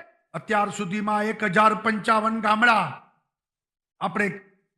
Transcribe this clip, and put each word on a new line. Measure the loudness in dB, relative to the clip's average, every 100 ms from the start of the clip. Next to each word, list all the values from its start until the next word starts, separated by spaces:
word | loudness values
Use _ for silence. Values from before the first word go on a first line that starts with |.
| -18 _ _
અત્યાર | -12 -4 -2 -2
સુધીમાં | -4 -6 -4 -2 -2
એક | -2 -2
હજાર | 0 4 4 4
પંચાવન | -2 -2 0 2 0 -2
ગામડા | 0 2 4 4 0 -6 _ _ _ _ _ _ _ _ _ -8
આપણે | -6 -2 -4 -4 -16 _ _